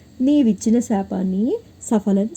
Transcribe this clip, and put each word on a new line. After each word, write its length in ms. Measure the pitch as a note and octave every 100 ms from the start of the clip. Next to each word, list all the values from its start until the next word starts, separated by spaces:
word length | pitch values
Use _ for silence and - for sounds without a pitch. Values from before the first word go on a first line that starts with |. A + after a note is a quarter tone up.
| - -
నీవిచ్చిన 580 | B3+ D4 A3+ G3 A3+ A#3+
శాపాన్ని 760 | A#3 G3 F#3+ F#3+ F#3+ F#3+ A#3+ A#4 - -
సఫలం 460 | - G#3+ G#3 G3 A3